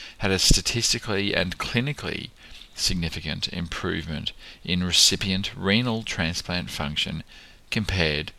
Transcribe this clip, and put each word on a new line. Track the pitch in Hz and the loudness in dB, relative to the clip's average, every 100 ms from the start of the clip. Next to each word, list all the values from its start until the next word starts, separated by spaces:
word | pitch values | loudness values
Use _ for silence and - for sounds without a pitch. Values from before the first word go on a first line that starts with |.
| - - | -14 -2
had | 98 | 2
a | 95 | 4
statistically | - - - 117 - 120 - 98 101 87 | 6 6 4 0 0 0 0 0 2 2
and | 92 - | 0 -2
clinically | - 120 139 143 78 - - - - - - | -2 0 0 -4 -6 -6 -8 -14 -20 -18 -14
significant | - - 92 80 82 80 - - | -2 0 0 -2 -4 -4 -4 -4
improvement | 87 82 - 90 87 80 76 - - - - | -4 -6 -4 -2 -2 -2 -4 -6 -8 -18 -10
in | - 90 | -2 0
recipient | 90 - - 95 101 95 101 98 | 2 6 6 4 0 0 -2 -2
renal | 95 107 123 113 | 2 4 2 -2
transplant | 107 - 82 87 - 90 - | -2 -2 -2 -2 -4 -4 -4
function | - 73 78 - 78 - - - - - | -4 -4 -2 -2 -4 -8 -18 -20 -18 -4
compared | 117 101 92 80 73 - | -2 0 2 2 0 -4